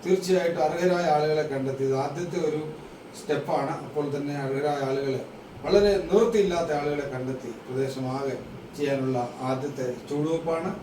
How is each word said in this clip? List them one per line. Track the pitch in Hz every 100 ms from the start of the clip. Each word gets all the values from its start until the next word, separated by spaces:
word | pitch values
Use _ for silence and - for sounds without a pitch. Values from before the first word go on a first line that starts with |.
| 180
തീർച്ചയായിട്ടും | 185 175 185 170 -
അർഹരായ | 156 170 180 175 165 151
ആളുകളെ | 151 156 147
കണ്ടെത്തിയത് | 135 131 135 135 131
ആദ്യത്തെ | 135 147 175 170 151
ഒരു | 151 151 - - - - -
സ്റ്റെപ്പാണ്. | - 143 - 143 139 156 -
അപ്പോൾ | 151 143 139
തന്നെ | 143 143
അർഹരായ | 135 135 147 143 135
ആളുകളെ, | 139 139 127 - - - -
വളരെ | 151 196 208 196
നിവൃത്തിയില്ലാത്ത | 165 196 233 220 185 170 165 147
ആളുകളെ | 147 147 139
കണ്ടെത്തി | 127 127 131 113 107 -
പ്രദേശമാകെ | 131 135 131 127 135 139 127 - - - -
ചെയ്യാനുള്ള | 139 135 131 123 120 - 131
ആദ്യത്തെ | 131 143 131 123 113 -
ചുവടുവെപ്പാണ്. | 147 156 165 165 165 175 -